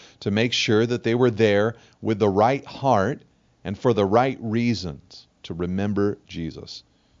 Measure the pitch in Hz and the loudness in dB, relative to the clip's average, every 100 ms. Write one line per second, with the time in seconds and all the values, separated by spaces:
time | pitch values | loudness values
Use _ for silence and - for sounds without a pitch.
0 | - _ 107 104 120 - - 107 120 120 | -20 _ -2 0 0 0 2 2 2 -2
1 | 117 120 123 107 110 101 113 - _ _ | -2 2 2 4 2 4 0 -4 _ _
2 | 104 104 104 95 117 139 - - 139 107 | -4 2 2 4 2 0 -8 -6 0 2
3 | 101 - _ _ _ _ 90 101 127 104 | 2 -4 _ _ _ _ -10 -2 0 2
4 | 98 113 135 - 113 117 120 98 90 67 | 4 2 2 -2 -4 -2 -2 -2 -6 -12
5 | - - _ _ - 85 87 92 104 101 | -18 -20 _ _ -12 -6 -4 -2 -2 0
6 | 101 - _ 82 80 - - - _ _ | 0 -2 _ -10 -10 -10 -18 -20 _ _
7 | _ _ | _ _